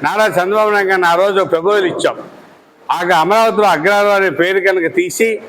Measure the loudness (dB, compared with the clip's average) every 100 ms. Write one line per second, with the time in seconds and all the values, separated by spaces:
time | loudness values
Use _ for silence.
0 | -2 0 0 0 0 0 0 0 0 0
1 | 2 2 2 0 0 0 0 0 -2 -2
2 | -4 -4 -14 -20 -20 -20 _ _ -8 -6
3 | 0 0 2 2 2 2 2 2 0 0
4 | 2 2 0 0 0 0 0 0 -2 -2
5 | -4 -2 -2 -2